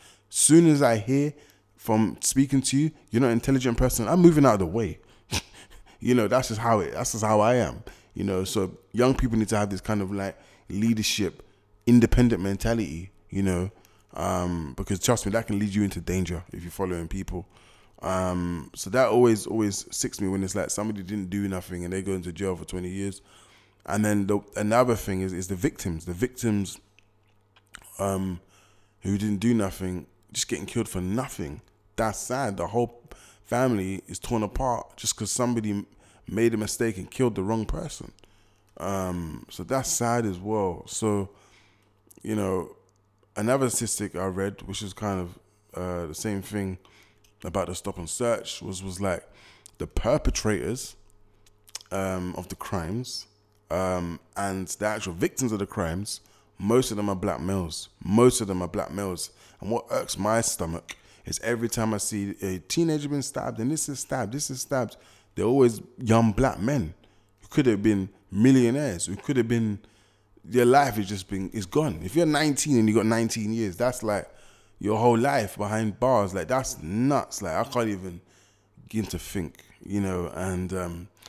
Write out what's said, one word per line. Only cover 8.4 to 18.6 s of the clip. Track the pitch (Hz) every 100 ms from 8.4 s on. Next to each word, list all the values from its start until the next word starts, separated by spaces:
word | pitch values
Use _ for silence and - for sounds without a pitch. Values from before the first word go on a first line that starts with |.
| 95
so | 110 92 - _
young | 104 127 131
people | 131 113
need | 107
to | 107
have | 104
this | 95
kind | - 107
of, | 95
like, | 101 98 - - - -
leadership, | 95 113 110 107 - 92 - - _ _ _ -
independent | 120 117 123 123 98
mentality, | 98 98 113 117 87 80 95 _ -
you | 98
know, | 98 90 95 - _ _ _
um, | - 87 92 90 85 76 64
because | 98 95
trust | - 120 101
me, |
that | 113 117
can | 101
lead | 104
you | 98
into | 101 92
danger | 82 92 90 85 -
if | -
you're | 85
following | - 95 87 85
people. | 95 92 90 85 - - - _ -
Um, | 90 92 92 90 87 85